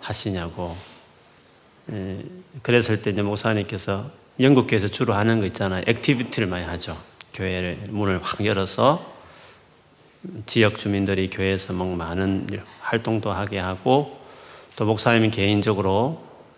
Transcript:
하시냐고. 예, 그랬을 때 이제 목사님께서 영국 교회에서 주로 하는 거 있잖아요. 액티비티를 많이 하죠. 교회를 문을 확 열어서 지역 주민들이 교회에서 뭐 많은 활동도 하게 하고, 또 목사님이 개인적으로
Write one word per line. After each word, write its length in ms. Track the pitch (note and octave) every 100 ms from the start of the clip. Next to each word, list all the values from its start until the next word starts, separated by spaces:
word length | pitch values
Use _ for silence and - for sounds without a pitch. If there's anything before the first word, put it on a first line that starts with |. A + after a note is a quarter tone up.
하시냐고. 760 | - G#2 G#2 F#2 E2+ F2 E2+ F2 - - - _ _ _ _ _ _ _ -
예, 320 | G#2+ F#2+ F#2+ - F3+ - C3
그랬을 400 | - A#2+ A2 G#2+
때 120 | G#2+
이제 100 | G2
목사님께서 880 | G#2 G2+ A2+ G#2+ F#2+ F#2+ - G2 C#3 - _ -
영국 260 | C3 C3 -
교회에서 220 | A2 G2+
주로 260 | - A#2
하는 260 | G2+ A2 A2+
거 60 | F#2+
있잖아요. 380 | - G2 F#2 A#2
액티비티를 600 | A#2 - B2+ A#2 - F#2+
많이 160 | F2+ E2+
하죠. 320 | E2+ F2+ D#2 - - -
교회를 460 | - F#2+ F#2 F2+ E2+ G#2
문을 320 | G#2 G2 F2+
확 220 | - -
열어서 680 | G#2 G2 F#2+ - B2 F3 - - - - - - _ _ _ _ _ _ - A2
지역 320 | G#2+ A#2 G#2 G#2
주민들이 540 | G#2 G2+ G2 F#2+ F#2
교회에서 420 | - F#2+ F#2+ -
뭐 240 | F#2 F#2 F2
많은 500 | E2 F2+ F#2+ F#2+ - - - -
활동도 520 | - A#2 A2 A2 G#2
하게 260 | F#2 G2+ G2
하고, 600 | F2+ F#2 B2+ C3+ C#3+ - - - - - - -
또 80 |
목사님이 460 | G#2+ G#2+ A#2+ A2+ A2
개인적으로 920 | G2+ G2 G#2 G#2+ G2+ F#2+ G2+ C3+ E3 - - -